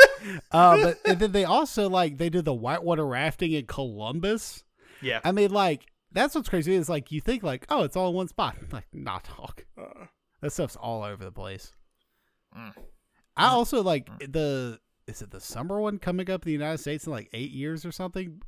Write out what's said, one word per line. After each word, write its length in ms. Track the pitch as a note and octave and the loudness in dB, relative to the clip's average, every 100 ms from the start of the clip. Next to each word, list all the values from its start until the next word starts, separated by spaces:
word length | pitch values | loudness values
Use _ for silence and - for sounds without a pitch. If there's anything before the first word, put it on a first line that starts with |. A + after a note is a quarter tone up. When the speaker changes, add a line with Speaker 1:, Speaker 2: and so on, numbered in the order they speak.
| C5+ - G#3+ F#3 - | 10 10 -10 -12 2
Speaker 1:
Uh, 260 | E3 F3 E3+ | 8 10 10
but, 140 | E3+ - - | 8 2 2
and 100 | F3 | 2
then 120 | G#3+ | 2
they 140 | F#3+ F3+ | 2 4
also, 440 | A3 D4+ - G3 | 2 2 0 0
like, 280 | F#3 E3 C#3 | 2 0 0
they 120 | E3 | -2
did 160 | E3+ D#3 | 0 -2
the 80 | |
whitewater 520 | B2+ A#2 E3 E3+ E3 D3 | -2 -2 -2 0 0 0
rafting 460 | B2 D#3 - E3+ | -2 -2 -2 -2
in 120 | D#3 A#2+ | -2 -4
Columbus. 1000 | - C3 G#2 G#2+ D#3 F#3+ A3 - - - _ _ - | -6 -6 -6 -6 -4 -2 -2 -6 -16 -20 _ _ -10
Speaker 2:
Yeah. 180 | C3 A2+ | -4 0
Speaker 1:
I 80 | D#3+ | 0
mean, 200 | G3 G3+ | 2 2
like, 340 | G3+ F#3+ D3 - _ _ | 4 2 0 -8 _ _
that's 240 | - C#4 D4+ | 0 0 0
what's 140 | A#3 | -2
crazy 260 | F3+ D#3 F#3 | -2 2 0
is, 140 | D#3+ | 0
like, 220 | D#3 C3 | -4 -4
you 100 | D3+ | -4
think, 200 | E3+ B3+ | -2 -2
like, 240 | E3+ C3 - | -4 -6 -2
"Oh, 140 | D4 | 0
it's 120 | D3+ F#3 | 0 0
all 140 | F#3 | -2
in 60 | F3+ | -2
one 120 | F3+ | -4
spot." 300 | - F#3+ - | -4 -4 -4
<laughs> 80 | - | -12
Like, 140 | A2+ - | -12 -12
nah, 260 | - C3+ F#2 - - | -12 -8 -8 -10 -16
dog. 260 | - - - - | -16 -16 -18 -20
Speaker 2:
Uh-uh. 280 | - - - _ _ _ | -18 -18 -20 _ _ _
Speaker 1:
That 100 | D3 | -8
stuff's 240 | - D3 - | -6 -6 -6
all 280 | A2+ A2+ | -8 -6
over 200 | G#2 G2+ | -8 -10
the 80 | F#2+ | -12
place. 400 | F2+ F#2+ F#2+ - - _ _ _ _ _ _ _ - | -12 -12 -12 -16 -20 _ _ _ _ _ _ _ -20
Speaker 2:
Mm. 180 | A2+ - - - _ _ _ - | -20 -18 -20 -20 _ _ _ 2
Speaker 1:
I 100 | G#3+ | 4
Speaker 2:
Mm. 40 | |
Speaker 1:
also, 300 | B3 A#3 C4 | 4 2 0
like, 240 | F#3 D3+ B2+ E3+ | 2 0 -4 -14
Speaker 2:
Mm. 120 | C#3 | -8
Speaker 1:
the, 480 | D#3 D3+ C3+ B2 A2 _ _ - | -2 -2 -2 -6 -10 _ _ -18
is 140 | - | -16
it 80 | G#2 | -16
the 80 | F#2+ | -16
summer 400 | - A#2 D#3+ G3+ | -14 -10 -6 -4
one 160 | G#3+ G#3 | -4 -4
coming 320 | - F3+ F#3 | -4 -4 -4
up 140 | F#3 | -6
in 40 | E3+ | -4
the 40 | |
United 240 | D3+ D3+ D#3+ | -4 -4 -6
States 260 | C#3+ D3+ D#3+ | -6 -8 -8
in, 40 | |
like, 180 | C3 G2+ | -10 -10
eight 180 | A2+ C3 | -10 -10
years 320 | C3+ D3 D#3+ E3+ | -8 -8 -8 -10
or 60 | |
something? 500 | - F#3 F#3+ F3+ D#3+ | -10 -8 -8 -10 -12